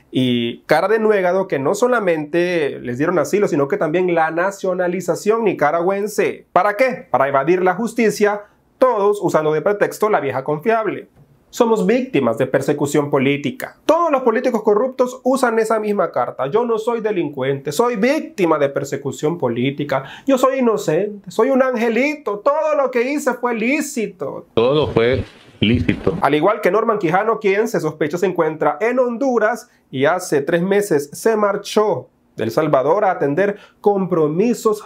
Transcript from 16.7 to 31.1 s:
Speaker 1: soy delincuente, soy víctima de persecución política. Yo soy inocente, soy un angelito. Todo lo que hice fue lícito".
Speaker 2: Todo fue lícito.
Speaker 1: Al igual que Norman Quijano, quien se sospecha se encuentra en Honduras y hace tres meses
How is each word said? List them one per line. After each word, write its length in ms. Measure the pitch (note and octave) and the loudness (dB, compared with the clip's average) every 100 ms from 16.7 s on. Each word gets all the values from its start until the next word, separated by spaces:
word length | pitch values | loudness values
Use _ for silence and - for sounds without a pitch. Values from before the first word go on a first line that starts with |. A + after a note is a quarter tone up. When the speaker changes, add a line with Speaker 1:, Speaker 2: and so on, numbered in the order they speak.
| A3 | -2
Speaker 1:
soy 220 | A#3+ A#3 | -2 -2
delincuente, 720 | G#3+ F#3+ D3 C3 C3 C#3 D3 | -2 -2 -4 -4 -4 -4 -4
soy 240 | C#3+ A#3+ A3+ | 0 0 0
víctima 600 | A#3+ D#4 - - E3+ D3+ | 0 0 -4 -2 0 2
de 120 | C#3 | 0
persecución 680 | C#3+ C#3 C3+ C3+ B2 D3+ E3+ | -2 -6 -6 -8 -4 -4 -2
política. 680 | B2 A#2 C3+ C#3 C#3 C#3+ - - - | -4 -2 -2 -4 -4 -4 -6 -6 0
Yo 120 | C4 | 2
soy 220 | C4 C4 | 2 2
inocente, 680 | A#3+ G#3 E3 D#3 G#3 G3+ - | 0 0 0 0 -2 -8 -6
soy 200 | - B3+ | 0 2
un 120 | C4 | 2
angelito. 800 | C4 A#3+ A#3 A3+ C#4+ D4 A3 G3+ | 2 0 0 0 0 -2 -6 -4
Todo 360 | C#4+ D4+ D#4 D4 | -2 0 0 0
lo 140 | C4 | 0
que 220 | B3 B3+ | -2 -2
hice 220 | D4 - | -2 -4
fue 200 | B3 A#3+ | -4 -4
lícito". 920 | A#3 A#3 D4+ - A#3+ G3+ - - A2 - | -2 -2 -2 -2 -6 -6 -8 -10 -10 -6
Speaker 2:
Todo 340 | - A#2+ D3+ B2 | 0 2 2 0
fue 380 | A2+ A#2 B2+ - - - - | 2 2 0 -4 -16 -20 -2
lícito. 580 | G#2 A#2+ - - - - | 0 2 0 0 -2 0
Speaker 1:
Al 140 | C#3 D3+ | 2 2
igual 260 | F3+ A3 | 2 2
que 100 | F3+ | 2
Norman 280 | G#3 A3+ G#3 | 2 0 0
Quijano, 380 | E3 F#3 A3 A3 | 0 0 0 0
quien 300 | G3 G3 A#3 | 0 0 0
se 140 | F3 | -2
sospecha 360 | D3+ D3+ D3+ F3 | -4 -2 -4 -2
se 100 | F#3+ | -2
encuentra 500 | F3 D#3 D#3 D3 C#3+ | 0 -2 0 -2 0
en 200 | A3 B3+ | 0 0
Honduras 720 | A#3+ A#3 C4+ A#3 G#3+ A3 - _ _ | 0 0 0 2 0 -2 -10 _ _
y 140 | C3 C#3+ | 0 2
hace 360 | F3+ F3+ D3 | 0 0 -2
tres 200 | C#3+ E3+ | 0 0
meses 480 | F#3 G3 G3+ D3 C#3+ | 2 0 2 0 -2